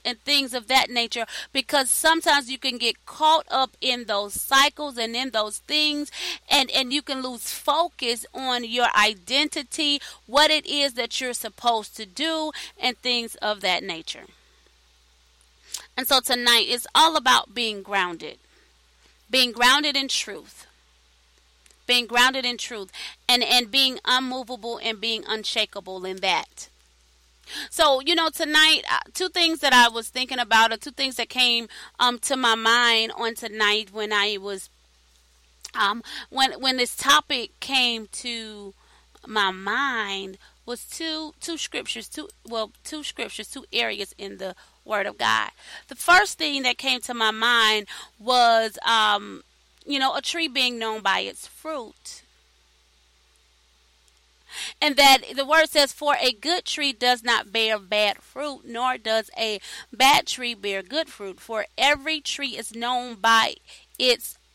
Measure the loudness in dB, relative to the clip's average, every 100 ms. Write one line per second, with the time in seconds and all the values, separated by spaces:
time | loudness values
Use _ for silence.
0 | -8 -6 0 0 0 -6 0 2 2 -2
1 | -4 -4 -6 -10 -6 -6 0 0 2 2
2 | 2 2 4 2 0 -6 -6 -2 -4 -4
3 | -12 2 4 4 2 -2 -2 _ -4 -4
4 | -2 -4 -4 -8 2 4 4 0 -8 -6
5 | -4 -4 -4 -2 -4 -8 -4 0 0 -2
6 | -6 -10 -10 -10 0 0 2 -2 -2 -4
7 | -4 -6 -6 -8 -10 -4 0 0 -2 -4
8 | -4 -4 -8 -8 -4 -4 -2 0 2 4
9 | 2 0 -2 -2 0 -4 -8 -4 -2 -2
10 | -6 -18 -2 2 4 2 0 -2 -2 -2
11 | -6 -4 -4 -6 -10 -2 0 0 -4 -14
12 | -12 -4 -2 -2 -4 -8 -16 -6 -6 -4
13 | -2 -2 -4 -6 -4 -2 -2 -2 -4 -10
14 | -12 -14 -18 _ _ _ _ _ _ _
15 | _ _ _ _ _ _ _ -14 -10 -6
16 | 0 0 2 0 4 4 2 -2 0 4
17 | 4 4 4 2 2 -4 -4 -6 -4 -2
18 | -2 -6 -12 -16 _ _ _ _ _ _
19 | _ _ _ 2 2 4 4 6 2 -2
20 | -2 -4 -6 -12 -16 -20 -20 _ _ _
21 | _ _ _ _ _ _ _ _ 0 0
22 | 2 4 4 2 -4 -6 -8 -10 -12 -14
23 | -16 -8 0 2 4 2 2 2 2 0
24 | 0 0 0 -6 -8 -10 -8 -6 -6 -4
25 | -4 -4 -4 -6 -4 -2 -4 -6 -12 -10
26 | -8 -2 0 0 -2 -14 -20 _ _ _
27 | _ _ _ _ -16 -14 -8 2 4 4
28 | 2 0 0 -2 0 4 6 4 0 -4
29 | -4 -6 -4 0 0 2 4 6 6 4
30 | -8 -6 -4 -4 2 4 4 2 -8 -6
31 | -4 -4 -4 2 2 2 -4 -14 -18 0
32 | 0 2 -2 2 2 4 4 6 6 4
33 | 0 -2 -4 -4 -10 0 2 2 -2 -6
34 | 0 0 0 -2 -6 -10 -12 _ _ _
35 | _ _ _ _ _ _ -10 -2 0 0
36 | -10 -14 -8 0 0 2 -2 0 -2 0
37 | 4 4 4 -4 -6 _ -2 0 0 -2
38 | -8 -12 -10 -10 -10 -14 -18 -20 _ _
39 | _ _ -6 0 0 -2 -4 -2 -2 -4
40 | -6 -8 -10 -16 _ _ -14 -12 -12 -10
41 | -8 -8 -10 -12 -10 -8 -8 -8 -8 -10
42 | -12 -14 -16 _ -10 -8 -8 _ -14 -12
43 | -12 -10 -10 -10 -14 -16 -6 -2 -2 -4
44 | -10 -12 -14 -12 -12 -12 -20 _ -4 -2
45 | -2 0 2 2 0 -8 -20 -20 -16 -4
46 | 6 6 6 -2 -4 -2 -2 -2 -2 -2
47 | -4 0 0 2 4 6 6 2 -2 -14
48 | -18 _ 2 6 8 6 2 -2 0 4
49 | 4 2 -2 -14 -18 _ _ _ -6 0
50 | 0 0 -4 -4 -2 0 -2 -2 -6 -2
51 | 0 0 -4 -12 -20 -14 -10 -10 -12 -18
52 | -20 -20 _ _ _ _ _ _ _ _
53 | _ _ _ _ _ _ _ _ _ _
54 | _ _ _ _ _ -12 -12 -2 0 6
55 | 8 6 2 -6 2 4 4 4 2 0
56 | 0 2 0 -2 -2 -2 -2 -2 -2 0
57 | 2 2 2 0 0 0 0 -2 0 2
58 | 2 -2 -10 -10 -8 -10 -12 -4 -2 -2
59 | -2 -2 -2 -4 -4 -4 -10 -16 -14 2
60 | 4 4 2 -6 -6 -6 -6 -6 -4 -6
61 | -6 -10 -14 -14 -8 -8 -6 0 0 0
62 | -2 -6 -6 -6 -6 -8 -10 -8 -4 -4
63 | -6 0 4 4 2 -4 -18 -20 _ -2
64 | 0 0 -4 -18 _